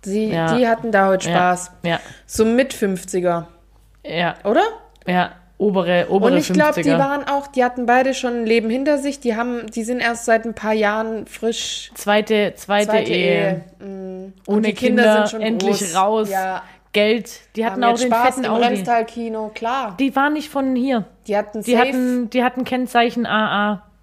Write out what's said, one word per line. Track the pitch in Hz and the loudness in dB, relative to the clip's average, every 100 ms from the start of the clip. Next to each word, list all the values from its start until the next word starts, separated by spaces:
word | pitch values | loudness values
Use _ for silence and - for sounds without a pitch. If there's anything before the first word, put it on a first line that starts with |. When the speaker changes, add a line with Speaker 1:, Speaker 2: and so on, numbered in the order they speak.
Speaker 1:
Sie, | - 202 220 | -4 -2 -2
Speaker 2:
Ja. | 165 165 233 | 0 0 2
Speaker 1:
die | 240 | 2
hatten | 226 233 | 0 0
da | 202 196 | 2 4
heute | 190 165 | 2 0
Speaker 2:
Ja. | 170 | 0
Speaker 1:
Spaß. | 180 180 - - | 2 0 -6 -8
Speaker 2:
Ja. | 170 165 - - _ | -4 -4 -6 -20 _
Speaker 1:
So | - 220 | 0 2
mit | 233 262 | 4 0
fünfziger. | - 208 185 - 190 175 170 165 - _ _ _ _ | 0 -4 -4 -4 -2 0 -2 -4 -18 _ _ _ _
Speaker 2:
Ja. | - 160 180 - | -8 -4 -2 -2
Speaker 1:
Oder? | 202 247 427 440 - _ - | 0 2 0 -2 -20 _ -2
Speaker 2:
Ja. | 180 175 - _ _ | 0 0 -4 _ _
Obere, | 208 190 170 175 - | 0 0 2 2 2
obere | 185 220 | 2 4
Speaker 1:
Und | 277 | 2
ich | 302 | 2
glaub, | 185 302 | 2 2
die | 294 | 2
Speaker 2:
fünfziger. | 294 269 | 2 2
Speaker 1:
waren | 277 285 262 | 2 -2 -2
auch, | 277 277 | -4 -4
die | - | 0
hatten | 247 247 | 0 0
beide | 240 247 262 | 2 4 4
schon | 262 247 | 0 -4
ein | 240 226 | -2 2
Leben | 233 220 | 2 2
hinter | 240 277 294 | -2 0 0
sich. | 277 277 | -2 -4
Die | 240 220 | -4 -2
haben, | 247 240 220 | -2 -4 -8
die | 226 | -8
sind | 226 247 | -4 -2
erst | 233 233 | -2 -4
seit | - 226 233 | 0 0 0
ein | |
paar | 220 208 | -6 -2
Jahren | 220 208 214 220 220 - | 0 0 0 -4 -6 -10
frisch, | - 226 233 - - - | -6 -4 -4 -6 -10 -12
Speaker 2:
Zweite, | - - 208 214 214 208 196 | -12 0 2 2 2 2 -2
zweite | - 202 208 | -2 0 2
Speaker 1:
zweite | 220 117 | 2 2
Speaker 2:
Ehe. | 180 180 - 196 190 - - | 0 2 2 0 -2 -6 -18
Speaker 1:
Ehe. | 196 | -14
Mm. | 190 190 185 190 - - | -12 -12 -12 -14 -18 -2
Und | 208 | 0
Speaker 2:
Ohne | 220 | 0
Speaker 1:
die | |
Kinder | - 247 214 | 0 0 4
Speaker 2:
Kinder, | 233 214 214 | 6 4 2
Speaker 1:
sind | |
schon | 220 | 0
Speaker 2:
endlich | 220 226 196 202 | -2 0 0 0
Speaker 1:
groß. | 202 170 | -2 0
Speaker 2:
raus. | 196 220 214 | 2 2 0
Speaker 1:
Ja. | 190 190 185 - - _ | -2 -4 -6 -10 -20 _
Speaker 2:
Geld. | 208 208 233 - - _ - | 2 2 2 -2 -16 _ -4
Die | 220 | -4
hatten | 190 | 2
Speaker 1:
Haben | |
Speaker 2:
auch | 240 | 2
Speaker 1:
jetzt | 233 | 2
Speaker 2:
den | 247 | 2
Speaker 1:
Spaß | 226 254 262 | 2 2 0
Speaker 2:
fetten | |
Speaker 1:
im | 247 | -2
Speaker 2:
Audi. | 226 | 2
Speaker 1:
Remstal-Kino, | 240 208 190 233 226 - 226 220 214 | 2 0 0 0 0 -6 -8 -6 -8
klar. | 214 226 262 233 180 | -6 -4 -4 -6 -2
Speaker 2:
Die | 269 269 | -2 2
waren | 285 | 0
nicht | 302 294 | 0 -4
von | 285 269 | -4 -2
hier. | 254 262 247 185 _ - | 0 0 0 -2 _ -4
Speaker 1:
Die | 208 | -2
hatten | 208 226 | -2 -6
Speaker 2:
Die | 202 | 0
Speaker 1:
safe | 240 247 | 2 2
Speaker 2:
hatten, | 254 254 247 240 | 2 0 0 -2
die | 254 | 0
hatten | 247 247 | 0 -2
Kennzeichen | 247 254 247 240 233 233 226 | -4 -4 0 2 2 0 -2
A | 214 214 180 208 | 0 0 0 0
A. | 202 - _ | -2 -8 _